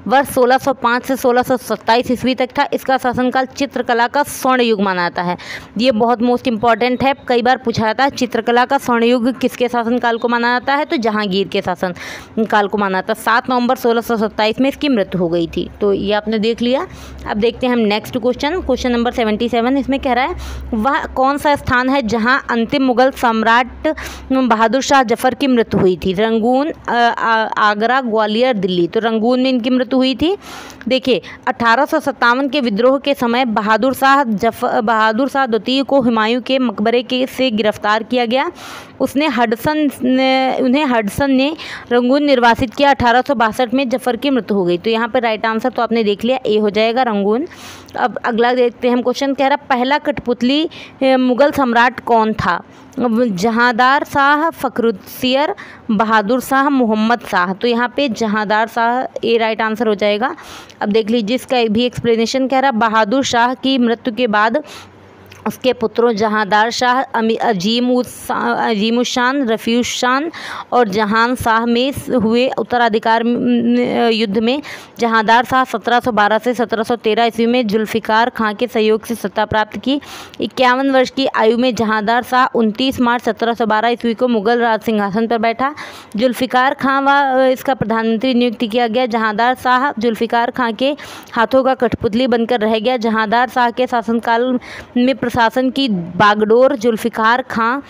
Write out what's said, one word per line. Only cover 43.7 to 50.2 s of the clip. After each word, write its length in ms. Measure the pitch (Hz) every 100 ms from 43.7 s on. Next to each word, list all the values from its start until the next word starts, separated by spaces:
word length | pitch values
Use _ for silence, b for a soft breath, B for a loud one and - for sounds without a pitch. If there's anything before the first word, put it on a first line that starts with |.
में 160 | 262 269
जफर 260 | 262 262 233
की 140 | 285
मृत्यु 280 | 262 185 202
हो 80 | 175
गई। 120 | 175
तो 120 | 208
यहाँ 180 | 226 233
पर 140 | 254
right 240 | 233 214 226
answer 240 | 220 254
तो 120 | 240
आपने 220 | 226 226
देख 200 | 208 202
लिया, 160 | 233 262 -
ए 120 | 214
हो 120 | 214
जाएगा 340 | 202 226 233
रंगून। 440 | 254 202 196 226 349 B B B B -
अब 200 | 247 - -
अगला 280 | 220 240
देखते 340 | 254 240 226 254
हैं 80 | 247
हम 60 |
question, 320 | 247 247 277
कह 140 | 277 269
रहा 80 | 277
पहला 420 | - 247 254 294
कठपुतली, 720 | 294 285